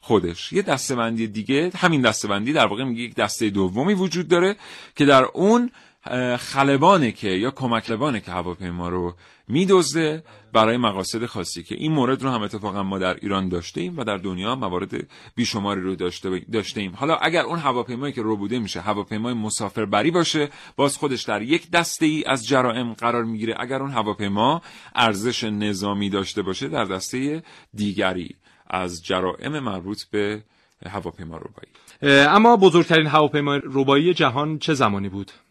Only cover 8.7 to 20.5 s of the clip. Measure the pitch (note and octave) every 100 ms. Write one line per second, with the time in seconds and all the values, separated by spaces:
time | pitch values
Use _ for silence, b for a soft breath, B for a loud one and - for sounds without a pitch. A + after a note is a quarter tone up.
8.7 | F2 F2 F2+ F2 F2 b b - A#2+ F#3
9.7 | F#3+ D3 D3 D#3 D#3 - b b A2+ A2
10.7 | A#2+ A#2+ F#2+ F#2 A2+ A#2 G#2+ F2 - E2
11.7 | - D3+ D#3 B2 C3+ C3 B2 G#2 G#2+ G2+
12.7 | G2 F#2+ G2 F#2 F2+ G2+ G2 F#2+ F2 E2+
13.7 | - F3 E3+ A2+ G2+ F#2+ F#2 G2+ C3 G#2+
14.7 | F2+ F#2+ - - b b - A#2 A2 G2
15.7 | G2 F#2 F#2 F2+ - G2 F#2 - A2 G2
16.7 | - G2 F2+ C#3+ E3 D#3+ E3 B2 E3+ C#3+
17.7 | B2 A#2+ A#2+ C#3+ B2+ A2 G#2+ G2+ B2 G2+
18.7 | - F2 G#2 G2 G#2+ A#2 A#2+ G#2+ - G#2
19.7 | G#2 G#2 G#2 B2+ E3+ E3 D#3+ D3